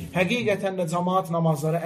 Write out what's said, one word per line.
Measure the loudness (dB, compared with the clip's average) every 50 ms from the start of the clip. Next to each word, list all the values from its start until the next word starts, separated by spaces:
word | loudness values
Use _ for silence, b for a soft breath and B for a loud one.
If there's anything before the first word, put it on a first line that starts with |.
| B B -2
Həqiqətən | 0 0 2 0 0 2 0 0 0 -2 -2 -2
də | -2 -2 -2 -2
cəmaat | 0 0 2 2 0 0 0 0
namazları | 2 2 2 2 2 0 0 0 0 0